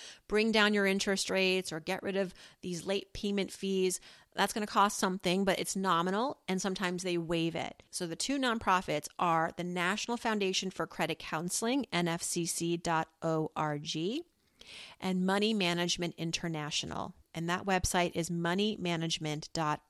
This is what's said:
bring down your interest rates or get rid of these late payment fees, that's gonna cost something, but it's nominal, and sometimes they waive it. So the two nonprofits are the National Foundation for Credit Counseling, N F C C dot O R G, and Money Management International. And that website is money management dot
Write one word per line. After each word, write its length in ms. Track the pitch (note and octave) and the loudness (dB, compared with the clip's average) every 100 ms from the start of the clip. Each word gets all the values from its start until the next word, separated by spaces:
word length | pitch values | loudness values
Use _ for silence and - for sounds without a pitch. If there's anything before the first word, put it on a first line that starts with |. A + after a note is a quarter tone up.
| - - - | -18 -18 -2
bring 240 | G#3+ A3 | 2 4
down 200 | A3 G#3 | 6 6
your 120 | G#3 G3 | 6 4
interest 440 | G3 G#3 G3 - | 2 2 0 0
rates 440 | F#3+ F#3 F#3 F#3 | 2 4 2 0
or 80 | D#3+ | -6
get 200 | D#3 F#3 | -4 -4
rid 120 | G3+ F#3+ | -2 -2
of 180 | F#3 - - - | -2 -6 -20 -12
these 240 | F3+ E3+ G3 | -8 -6 -2
late 260 | G3 - | -4 -4
payment 400 | - G3+ G3+ F#3+ | -6 -2 -2 -2
fees, 480 | - G3 F#3+ F#3 F3+ - - _ - | -4 -2 2 2 0 -8 -20 _ -2
that's 180 | G3+ | 0
gonna 140 | A3+ G#3 | 0 0
cost 320 | G#3+ G3+ - | 4 4 4
something, 460 | G3 F#3 F3+ F#3+ G3 | 0 0 2 2 2
but 140 | - | 2
it's 160 | - F#3+ | 0 -2
nominal, 640 | F#3+ E3+ F3+ G3 C4+ - - | 2 2 2 0 -2 -4 -4
and 140 | F#3 | -2
sometimes 420 | G3 F#3 F3+ F3+ | 0 -2 -2 -2
they 140 | F#3 F3 | 0 -2
waive 380 | E3 E3+ E3 E3 | 0 0 0 -2
it. 280 | - - _ | -6 -10 _
So 160 | - F3 | -6 -4
the 100 | E3+ | -2
two 220 | - C#4 | -2 0
nonprofits 680 | B3+ A3+ G#3 F#3 - D3+ - - | 2 2 2 2 2 -4 -4 -2
are 340 | F3+ E3 E3 - | 2 4 2 -2
the 80 | |
National 540 | F3 F3+ F3 G#3 - A#3+ | -4 -2 0 0 -2 -2
Foundation 520 | A#3 G#3+ F#3+ F#3 F#3+ | 0 0 0 0 -2
for 160 | - E3 | -4 -6
Credit 320 | - D#3+ D#3+ | -2 -2 -4
Counseling, 680 | - D#3 F3 - A#3 C#4 - | -6 -4 -2 -2 0 0 0
N 160 | F3 F3 | 0 0
F 140 | E3+ | -2
C 240 | - F3 E3+ | -2 -2 -2
C 320 | - E3+ E3+ | -2 -2 0
dot 300 | E3+ D#3+ D#3+ _ | 0 0 -2 _
O 300 | E3 D#3+ D#3 - | 0 0 -2 -2
R 220 | D3+ D3 | -2 -2
G, 440 | D#3 D#3 F3 C#4+ - _ _ _ - - - - | -4 -2 -2 -4 -8 _ _ _ -20 -18 -18 -6
and 260 | F#3+ F#3 F#3 | -2 2 2
Money 280 | G3+ G#3+ | 4 4
Management 640 | G#3+ F3 F3 F3 F3 E3+ - | 4 2 2 0 0 -2 -4
International. 1000 | E3 - E3+ D#3+ D3 - - - - - _ | -4 -4 -4 -4 -4 -4 -4 -6 -8 -12 _
And 160 | D#3+ E3+ | -4 -2
that 160 | F3+ G3 | -2 2
website 460 | F#3 - F#3 F3 | 2 2 2 2
is 160 | - E3 | 0 -2
money 480 | E3+ E3+ F#3 G#3+ - | 0 0 2 0 0
management 680 | F3 E3 E3 E3+ D#3 D3+ - | -2 0 -2 -2 -2 -4 -4
dot 280 | E3 D3+ D3+ | -2 0 -2